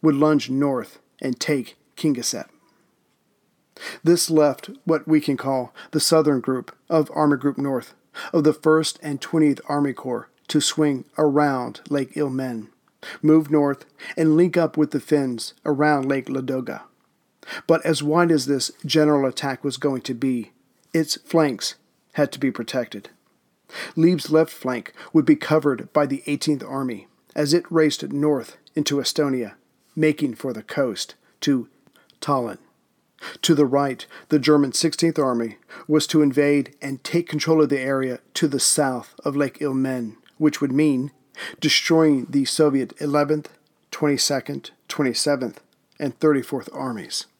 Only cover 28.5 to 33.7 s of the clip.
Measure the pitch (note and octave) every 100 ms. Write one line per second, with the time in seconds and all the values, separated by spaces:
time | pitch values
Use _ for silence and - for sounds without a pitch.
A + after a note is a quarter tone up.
28.5 | - _ - C#3+ C#3+ B2+ - D3 C3 G#2+
29.5 | - _ _ _ - D#3 D3+ C#3+ A2 C3
30.5 | A2+ - - C3 G2 - - _ _ -
31.5 | C3+ A#2 _ _ _ _ _ - C#3 A#2
32.5 | - _ _ _ _ _ _ - - -
33.5 | D3 C#3+